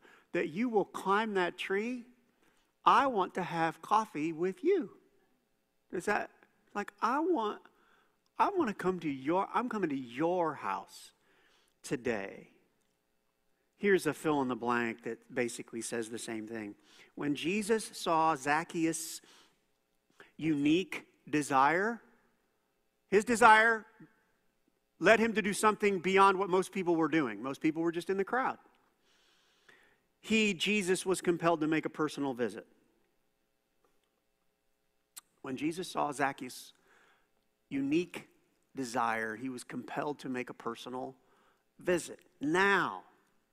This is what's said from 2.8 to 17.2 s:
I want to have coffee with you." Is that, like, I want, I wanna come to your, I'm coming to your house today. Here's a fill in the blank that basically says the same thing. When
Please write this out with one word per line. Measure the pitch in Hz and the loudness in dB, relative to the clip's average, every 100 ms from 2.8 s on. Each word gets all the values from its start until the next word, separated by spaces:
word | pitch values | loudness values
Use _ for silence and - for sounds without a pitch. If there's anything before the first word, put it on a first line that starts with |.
I | 170 214 269 | 4 6 4
want | 214 185 | 2 0
to | 196 | -4
have | 160 165 165 - | -4 -2 -2 -2
coffee | - 220 214 151 160 | 0 2 2 -4 -4
with | 151 185 185 | -2 -4 -2
you." | 330 392 208 - _ _ _ _ _ _ _ _ _ | 0 0 -2 -12 _ _ _ _ _ _ _ _ _
Is | 180 208 | -6 -2
that, | 208 - _ _ _ _ | -2 -4 _ _ _ _
like, | 208 202 - | -8 -8 -4
I | 220 277 | -2 0
want, | 339 302 415 - - _ _ _ _ _ _ - | 0 0 -2 -6 -16 _ _ _ _ _ _ 0
I | 277 | 0
wanna | 392 240 | 2 -2
come | - 180 180 | -2 -4 -2
to | 160 | -4
your, | 135 135 180 202 | -4 -2 0 0
I'm | 208 247 | -4 -4
coming | 214 170 | -4 -2
to | 135 | -4
your | 120 123 165 180 160 | -6 -2 0 0 -2
house | 131 101 95 - - - _ _ _ _ _ _ _ | -4 -6 -8 -10 -20 -20 _ _ _ _ _ _ _
today. | - 143 120 107 98 - - _ _ _ _ _ _ _ _ _ _ _ _ _ | -8 -6 -4 -4 -6 -12 -20 _ _ _ _ _ _ _ _ _ _ _ _ _
Here's | 202 180 151 | 2 4 2
a | |
fill | 135 160 147 | -2 0 0
in | 127 | 0
the | |
blank | 117 120 120 117 113 | -2 0 0 0 -4
that | 120 113 - | -10 -12 -6
basically | 127 120 - - 117 | -4 -4 -6 -12 -10
says | 107 117 110 | -6 -6 -6
the | 113 | -10
same | - 110 107 | -10 -10 -10
thing. | 113 104 98 _ - - | -10 -10 -14 _ -20 -20
When | - | -6